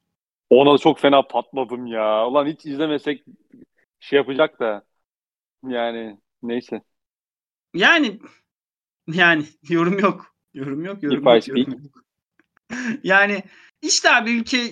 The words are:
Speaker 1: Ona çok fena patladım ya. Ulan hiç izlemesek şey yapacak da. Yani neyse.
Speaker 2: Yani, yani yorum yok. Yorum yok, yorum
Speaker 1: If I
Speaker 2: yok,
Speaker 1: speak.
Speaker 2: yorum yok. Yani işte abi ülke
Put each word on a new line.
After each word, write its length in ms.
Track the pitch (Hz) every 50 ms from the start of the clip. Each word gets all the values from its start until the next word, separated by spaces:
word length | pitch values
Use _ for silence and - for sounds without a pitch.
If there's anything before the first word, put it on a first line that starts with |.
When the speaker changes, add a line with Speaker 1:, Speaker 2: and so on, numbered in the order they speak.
| _ _ _ _ _ _ _ _ _ _
Speaker 1:
Ona 280 | 123 123 143 143 143
çok 220 | 135 - 165 139 -
fena 220 | - 143 139 139
patladım 680 | 131 - - 117 117 _ - 135 127 107 123 123 127
ya. 400 | 120 113 110 107 107 107 110 113
Ulan 200 | 123 131 147 143
hiç 180 | 147 160 - _
izlemesek 580 | 156 139 139 156 156 147 143 - 147 147 127 _ - - _ _ _ _ - - _ _ _ _ _ _ _
şey 180 | - - 135
yapacak 420 | 143 139 131 135 127 156 151 - _
da. 260 | 123 110 104 101 - _ _ _ _ _ _ _ _ _ _ _ _ _ _ _ -
Yani 500 | 131 123 120 117 117 117 117 113 110 104 101 _ _ _ _ -
neyse. 380 | 117 117 120 120 - 117 104 - _ _ _ _ _ _ _ _ _ _ _ _ _ _ _ _ _ -
Speaker 2:
Yani, 460 | 165 208 285 339 330 285 220 190 226 - - _ _ _ _ _ _ _ _ _ _ _ _ _ _ _
yani 360 | - 160 180 175 170 165 156 147 - _ _ _ -
yorum 300 | 170 165 170 175 202 196
yok. 360 | 208 190 175 190 - _ _ _ _ _ _
Yorum 320 | 143 135 147 139 147 170
yok, 180 | 190 196 202 -
yorum 160 | 143 131 131
Speaker 1:
If 60 | 139
I 40 | 131
Speaker 2:
yok, 140 | 120 113 104
Speaker 1:
speak. 140 | 135 135
Speaker 2:
yorum 260 | 123 - - 127 - 147
yok. 200 | - _ _ _ _ _ _ _ _ _ _ _ _ _ _ _ _ 233 247 254 233 220 - -
Yani 400 | 175 190 196 202 202 202 185 - - _ _ _ _ _ _
işte 280 | - 339 - - - 330
abi 200 | 285 240 214 226
ülke 260 | 240 233 226 - 262 247 240 220